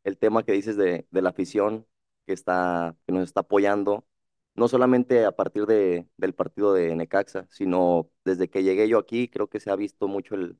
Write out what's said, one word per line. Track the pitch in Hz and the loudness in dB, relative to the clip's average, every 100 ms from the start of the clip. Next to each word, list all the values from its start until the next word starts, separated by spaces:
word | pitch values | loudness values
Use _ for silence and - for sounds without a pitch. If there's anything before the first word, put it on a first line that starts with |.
el | 98 95 | -8 0
tema | 110 110 | 0 0
que | 110 | 0
dices | 101 107 104 | -2 -2 0
de, | 95 87 - | 0 0 -4
de | 92 | -2
la | 92 | -2
afición | 90 90 104 104 110 110 _ _ _ - | -2 -4 0 0 -2 -12 _ _ _ -10
que | |
está, | 92 - 90 90 87 85 82 - | -8 -2 0 0 -2 -4 -8 -4
que | |
nos | 92 | -4
está | 87 101 | -2 -4
apoyando, | - 101 101 104 101 101 _ _ _ _ _ - | 0 2 2 0 0 -4 _ _ _ _ _ -2
no | 120 | 0
solamente | 127 127 127 123 123 104 | 2 4 2 2 2 2
a | |
partir | - 95 104 104 | 0 -4 -2 2
de, | 110 95 87 87 - | 2 2 0 -6 -6
del | 92 | -6
partido | - 90 - 101 | -4 -6 0 2
de | 95 85 82 | 2 2 -2
Necaxa, | 82 98 98 95 90 | -2 -2 -2 -8 -12
sino | - 98 90 90 87 80 _ | -6 -2 2 2 2 -2 _
desde | 92 90 90 | -4 -2 -2
que | 98 | 0
llegué | 95 95 110 | 0 2 2
yo | 113 | 2
aquí, | - 117 120 | 0 -4 -4
creo | - 104 | -6 -6
que | 104 | -6
se | 104 | -6
ha | 98 | -4
visto | 101 - 98 | -6 -6 -6
mucho | 98 - 101 | -6 -6 -8
el, | 87 | -8